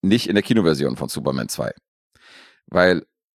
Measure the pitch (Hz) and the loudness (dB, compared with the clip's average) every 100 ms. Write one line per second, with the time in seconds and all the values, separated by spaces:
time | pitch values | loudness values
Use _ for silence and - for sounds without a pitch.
0 | 95 120 - 101 - 113 82 71 69 64 | 0 2 2 0 2 2 2 2 -2 -4
1 | - 73 69 65 53 - 55 - _ _ | -8 -6 -4 -4 -6 -6 -8 -10 _ _
2 | _ _ _ - - _ - 90 90 87 | _ _ _ -20 -20 _ -4 2 4 2
3 | - _ _ | -4 _ _